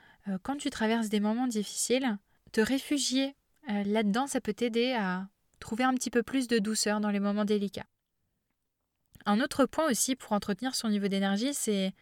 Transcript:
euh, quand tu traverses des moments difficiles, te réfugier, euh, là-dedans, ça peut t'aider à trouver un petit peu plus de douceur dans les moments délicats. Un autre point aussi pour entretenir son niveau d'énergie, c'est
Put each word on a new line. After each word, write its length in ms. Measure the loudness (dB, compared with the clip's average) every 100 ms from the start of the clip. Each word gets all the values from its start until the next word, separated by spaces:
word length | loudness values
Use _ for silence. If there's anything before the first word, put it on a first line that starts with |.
| -20 _ -8
euh, 100 | -6
quand 140 | -6 -6
tu 120 | -6
traverses 400 | 0 0 2 0
des 100 | 0
moments 280 | 0 0 0
difficiles, 720 | -2 -4 -4 0 2 2 -2 _ _ _
te 100 | 0
réfugier, 760 | 2 0 0 -2 0 0 0 -4 _ _ -4
euh, 140 | -2
là-dedans, 440 | 0 2 2 2 0
ça 140 | -2
peut 120 | -4
t'aider 400 | -2 0 2 2
à 340 | 0 -2 -2 -6 _ _ _
trouver 240 | -6 0
un 100 | 2
petit 160 | 0 0
peu 140 | 0
plus 240 | 2 0 2
de 100 | 2
douceur 420 | 2 0 0 0
dans 120 | 0
les 80 | 0
moments 260 | 0 0 2
délicats. 400 | 0 -2 -6 -14 _ _ _ _ _ _ _ _ _ _ _ _ -8 0
Un 140 | 0
autre 260 | 2 2 2
point 240 | 2 0
aussi 260 | 2 0 -2
pour 160 | -2
entretenir 420 | -2 0 -4 -4
son 160 | -4 0
niveau 180 | 0 0
d'énergie, 460 | 0 0 0 -2
c'est 400 | -2 -2 0 -2 -4